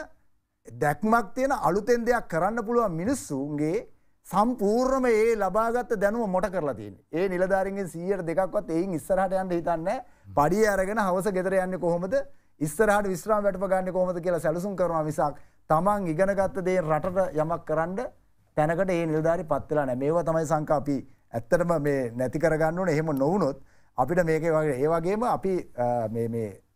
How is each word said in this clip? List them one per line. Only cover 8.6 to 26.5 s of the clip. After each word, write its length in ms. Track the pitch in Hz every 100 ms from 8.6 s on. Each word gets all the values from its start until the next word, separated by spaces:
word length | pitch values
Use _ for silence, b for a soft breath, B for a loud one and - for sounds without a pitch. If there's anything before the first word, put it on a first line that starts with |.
| -
එයින් 240 | 165 190
ඉස්සරහට 400 | 160 - 185 190
යන්න 180 | 190 190
හිතන්නේ 260 | 175 170 165
නැහැ. 280 | 170 254 - b 101 95
පඩිය 320 | 151 196 220
අරගෙන 360 | 190 190 220 196
හවස 200 | 185 196
ගෙදර 220 | 185 185
යන්නේ 300 | 190 185 185 170
කොහොමද? 300 | 170 185 269 - b b b
ඉස්සරහට 460 | 151 - 214 202 196
විශ්‍රාම 360 | 180 202 214
වැටුප 240 | 202 185 196
ගන්න 240 | 190 185
කොහොමද 300 | 180 180 175
කියලා 160 | 170 170
සැලසුම් 360 | 160 165 196 190
කරනවා 280 | 175 165
මිසක් 380 | 151 151 151 - b b _
තමන් 380 | 156 185 208 180
ඉගෙනගත්ත 500 | 156 190 196 190 196
දේ 160 | 180 185
රටට 560 | 156 156 185 185 185 151
යමක් 240 | 156 165 -
කරන්න 340 | 202 165 190 254 - _ _ _ -
තැනකට 320 | 151 165 190
ඒ 160 | 170 165
නිලධාරි 380 | 156 160 170
පත් 260 | 165 139 -
වෙලා 160 | 151 135
නැහැ. 140 | 123
මේවා 240 | 139 170
තමයි 220 | 160 160 156
සංක 260 | 156 151
අපි 260 | 147 135 135 - b b
ඇත්තටම 380 | 117 - 170 175 165
මේ 300 | 143 139 123 117
නැති 240 | 127 151
කරගන්න 400 | 160 156 160 170
ඕනේ. 160 | 185 147
එහෙම 160 | 160 143
නොවුනොත් 440 | 135 202 185 - b b b -
අපිට 260 | 135 175 165
මේකේ 260 | 160 165
වගේ, 240 | 156 156 127
ඒ 80 | 147
වගේම 360 | 165 165 214
අපි, 300 | 240 147 190 180 - -
අ, 300 | 123 120 110
මේ, 200 | 113 117
මේ 220 | 117 107